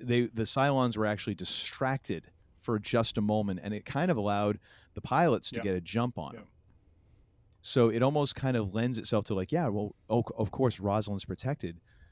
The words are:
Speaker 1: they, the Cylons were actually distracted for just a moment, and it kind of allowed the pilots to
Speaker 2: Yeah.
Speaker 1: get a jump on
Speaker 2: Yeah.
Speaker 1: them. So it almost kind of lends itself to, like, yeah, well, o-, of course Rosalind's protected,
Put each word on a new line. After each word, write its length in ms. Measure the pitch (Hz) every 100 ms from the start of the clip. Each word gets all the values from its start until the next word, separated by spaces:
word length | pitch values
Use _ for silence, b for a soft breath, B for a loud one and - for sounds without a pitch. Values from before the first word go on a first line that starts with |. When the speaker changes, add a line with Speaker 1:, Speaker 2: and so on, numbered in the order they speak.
Speaker 1:
they, 200 | 120 120 120
the 160 | 113
Cylons 540 | 107 - 139 135 123 107
were 80 | 107
actually 300 | 104 - 101
distracted 960 | 90 - - - 131 135 - 85 - _ _ _
for 220 | - 110
just 380 | - 120 113 -
a 20 |
moment, 380 | 104 107 101 92
and 100 | 101
it 120 | 104 -
kind 240 | 139 180
of 80 | 131
allowed 400 | 104 101 104 95 b b b -
the 60 |
pilots 500 | - 135 170 110 -
to 60 | 131
Speaker 2:
Yeah. 40 |
Speaker 1:
get 120 | 101 92
a 60 |
jump 360 | 85 113 123 -
on 160 | 73
Speaker 2:
Yeah. 60 | -
Speaker 1:
them. 80 | - _ _ _ _ _ _ _ _ _ _ _
So 280 | - - 117
it 120 | 113
almost 340 | 131 147 143 -
kind 200 | 135 123
of 180 | 101
lends 240 | 104 120 117
itself 280 | - 131 120
to, 100 | 98
like, 160 | 95
yeah, 160 | 165 147
well, 280 | 101 107 - _
o-, 140 | 113 117 -
of 140 | 107
course 280 | - 131 -
Rosalind's 460 | 98 104 104 101 -
protected, 540 | 92 127 147 87 85 b b b